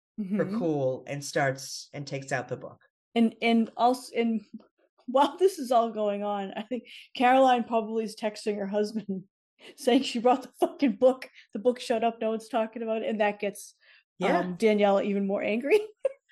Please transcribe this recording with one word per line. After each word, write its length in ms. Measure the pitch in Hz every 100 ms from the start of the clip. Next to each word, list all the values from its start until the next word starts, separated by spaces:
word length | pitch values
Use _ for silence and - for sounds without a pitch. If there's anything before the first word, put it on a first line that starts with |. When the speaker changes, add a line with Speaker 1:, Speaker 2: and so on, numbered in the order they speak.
| _ -
Speaker 1:
her 60 |
Speaker 2:
Mm-hmm. 340 | 185 202 175 220
Speaker 1:
cool 440 | 165 147 131 127 -
and 140 | 143 139
starts 640 | 160 135 131 - - -
and 140 | 147 143
takes 240 | 139 135
out 160 | 143 -
the 80 | 123
book. 240 | - - _ _ _ 233
Speaker 2:
And, 200 | 226 -
and 300 | 233 233 226 -
also, 360 | 240 262 - -
and 260 | 233 226 - - _ _
<laughs> 320 | _ _ -
while 280 | 262 285 349
this 220 | 381 349
is 120 | 247
all 180 | 240 233
going 320 | 214 208 202
on, 300 | 208 202 196 -
I 60 |
think 260 | 220 240 - - - -
Caroline 480 | 247 262 262 247 233
probably 380 | 226 214 226 220
is 100 | -
texting 400 | 214 214 220 208
her 100 | 196
husband 560 | 208 214 220 - 190 - _ _
<laughs> 240 | _ - -
saying 280 | - 269
she 160 | 269 240
brought 240 | 247 262
the 80 | - -
fucking 340 | 330 - 294 196
book. 320 | 254 262 - - -
The 60 | 214
book 200 | 240 247
showed 240 | - 226
up. 180 | 233 233
No 80 | 220
one's 180 | 226 -
talking 360 | 240 226 233
about 180 | 226 220
it. 80 | 220
And 100 | 214
that 200 | 208 208
gets, 360 | 202 - - _ _ _ _ -
Speaker 1:
Yeah. 200 | 180 180
Speaker 2:
um, 160 | 180 175
Danielle 460 | 220 208 202 196
even 260 | 208 202 196
more 160 | 196
angry. 360 | - 220 277 415
<laughs> 100 | 427 - 539 - _